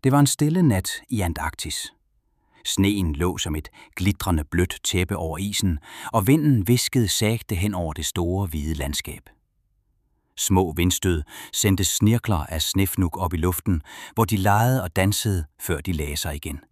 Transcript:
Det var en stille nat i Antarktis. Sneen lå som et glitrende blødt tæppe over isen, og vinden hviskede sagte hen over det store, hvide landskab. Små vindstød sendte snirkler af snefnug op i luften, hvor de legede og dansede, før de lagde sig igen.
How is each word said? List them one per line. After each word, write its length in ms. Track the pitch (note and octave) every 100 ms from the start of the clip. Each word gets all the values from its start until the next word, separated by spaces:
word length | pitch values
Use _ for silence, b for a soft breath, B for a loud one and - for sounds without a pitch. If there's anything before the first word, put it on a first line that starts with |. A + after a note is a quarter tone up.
Det 80 | C3+
var 80 | C#3+
en 80 | C#3
stille 340 | - D3+ E3+
nat 300 | E3 F#2+ - - -
i 120 | A#2
Antarktis. 720 | F2+ D#2+ D#2 - - - - _ _ _ _ b b b -
Sneen 500 | - G2 G#2 F2 C#2+
lå 220 | F2 E2
som 180 | F2 D#2
et 140 | - B B -
glitrende 480 | F#2+ - - E2+
blødt 360 | D2 F2 F2+ -
tæppe 340 | - F#2 F2+ G2
over 200 | E2+ D#2+
isen, 420 | G2 G2 G2 D#2+ B B B
og 160 | A#2 G2
vinden 340 | D3 D3 B2+
hviskede 460 | F#2+ B2 - C3 G#2+
sagte 480 | - G#2+ A2+ - F2+
hen 180 | G2+
over 200 | F#2 E2
det 120 | D2+ D#2
store, 420 | - E2+ F#2 G2
hvide 260 | D2+ D2
landskab. 560 | D2+ C#2 D2 - - - _ _ _ _ _ _ _ _ _ _ -
Små 360 | - F#2 F#2 D#2
vindstød 480 | F2+ - F#2+ E2 D2+ B B
sendte 300 | - G#2+ G2
snirkler 540 | F#2+ - G#2 A#2 - F#2
af 240 | C#2+ D#2+
snefnug 560 | - G2 G2 - F2+ E2+
op 160 | F2+
i 40 | F2
luften, 440 | F2 F2+ - E2+ B B B
hvor 120 | - A2+
de 120 | A2
legede 460 | F#2+ G#2 A#2+ C3
og 120 | F2+ -
dansede, 500 | F#2+ G#2 A2+ F#2+ D#2+ _
før 220 | - D#2+
de 100 | D#2+
lagde 260 | D#2+ D2+ D2+
sig 180 | - C#2+
igen. 240 | D#2 D2 _